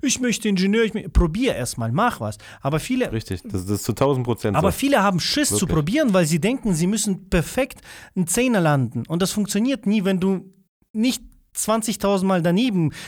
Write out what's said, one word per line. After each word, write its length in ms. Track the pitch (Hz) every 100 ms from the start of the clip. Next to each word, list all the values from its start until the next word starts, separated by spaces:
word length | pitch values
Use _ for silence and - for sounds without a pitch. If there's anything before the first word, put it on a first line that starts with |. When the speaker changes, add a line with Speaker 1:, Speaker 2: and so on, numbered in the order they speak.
Speaker 1:
„Ich 180 | 269 -
möchte 300 | 247 185 214
Ingenieur, 340 | 185 196 226
ich 80 | 226
mö-“, 160 | 220 -
probier 480 | - 175 185 262 104
erstmal, 380 | 123 - 113
mach 260 | 139 147 -
was. 180 | 107 - - -
Aber 200 | 139 151
viele 280 | - 254 226
Speaker 2:
Richtig, 300 | 110 - 90
das, 220 | 226 98 90
das 40 |
ist 140 | 101 -
zu 80 |
tausend 320 | 107 135 131 120
Prozent 320 | 113 110 107
Speaker 1:
aber 160 | 190
Speaker 2:
so. 40 | -
Speaker 1:
viele 240 | 277 262
haben 200 | 196 180
Schiss 280 | - 294 294
zu 120 | 208
Speaker 2:
Wirklich. 80 | 196 160
Speaker 1:
probieren, 380 | 147 285 277
weil 120 | 185 156
sie 140 | 165
denken, 320 | 196 269 220
sie 140 | 160 180
müssen 420 | 214 214 180 -
perfekt 500 | 180 - - 277 - - - -
einen 140 | 185 180
Zehner 320 | 233 254 214
landen. 440 | 160 143 120 120 -
Und 140 | 170
das 100 | 185
funktioniert 540 | 214 196 202 247 277 196
nie, 180 | 220
wenn 160 | 190 190
du 340 | 190 185 - _ _ _ _
nicht 320 | 214 247 - - - _
zwanzigtausend 720 | - - 226 214 - 202 196 190
Mal 140 | 185
daneben. 500 | 170 180 254 190 156 -